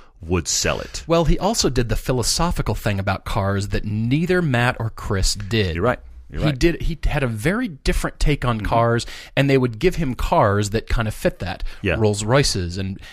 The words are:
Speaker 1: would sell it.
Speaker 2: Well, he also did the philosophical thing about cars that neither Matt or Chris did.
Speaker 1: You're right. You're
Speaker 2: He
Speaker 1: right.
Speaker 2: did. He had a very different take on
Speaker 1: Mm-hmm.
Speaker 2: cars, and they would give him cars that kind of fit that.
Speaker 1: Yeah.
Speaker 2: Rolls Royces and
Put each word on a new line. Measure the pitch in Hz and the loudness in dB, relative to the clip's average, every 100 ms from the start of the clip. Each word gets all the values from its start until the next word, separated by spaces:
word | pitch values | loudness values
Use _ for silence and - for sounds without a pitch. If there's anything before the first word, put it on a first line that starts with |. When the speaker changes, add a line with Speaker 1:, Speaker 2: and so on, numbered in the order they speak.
| - - | -18 -16
Speaker 1:
would | 82 90 76 | -2 -2 0
sell | - 82 58 | -2 0 -2
it. | 50 - - | -6 -10 0
Speaker 2:
Well, | 165 | 2
he | 156 170 | 4 2
also | 190 233 180 | 2 0 0
did | 127 117 | 0 0
the | 107 | -2
philosophical | - 127 107 - 165 - 131 104 | -2 -2 0 0 0 0 -2 -2
thing | 113 98 | -2 -2
about | 98 95 | -2 -4
cars | - - 98 98 101 | -4 -2 0 -2 -2
that | 101 104 | -2 -2
neither | 107 117 143 175 180 | -2 0 0 2 0
Matt | 165 120 123 123 | 2 2 2 0
or | 113 | -4
Chris | - - 98 - 101 | -6 -2 2 2 0
did. | 101 113 95 82 | -2 0 0 0
Speaker 1:
You're | 113 | 0
right. | - - - - | -2 -6 -20 -12
You're | 143 | -2
Speaker 2:
He | 156 | -2
Speaker 1:
right. | 127 | 2
Speaker 2:
did. | 170 - | 0 2
He | - 160 | -2 0
had | - 147 | 0 0
a | 131 | 0
very | 107 131 214 254 | 0 0 0 -2
different | 139 - 170 160 - | -4 -2 0 -2 0
take | - 143 123 | 2 2 0
on | 110 | 0
Speaker 1:
Mm-hmm. | - | 0
Speaker 2:
cars, | 117 117 117 - - - - | 2 4 2 -2 -10 -4 0
and | 139 | 4
they | 135 | 4
would | 127 107 | 4 2
give | 180 - | 0 0
him | 175 - | -2 -2
cars | - 175 110 101 104 | 2 4 4 4 0
that | 110 - | -2 0
kind | - 110 | 0 0
of | |
fit | - 180 - | -2 -2 -2
that. | 90 92 - - | -6 -6 -6 -4
Speaker 1:
Yeah. | 98 85 | -2 2
Speaker 2:
Rolls | 107 101 | 2 2
Royces | 107 135 143 98 85 90 | 2 2 2 0 -4 -4
and | 95 98 - | -6 -6 -12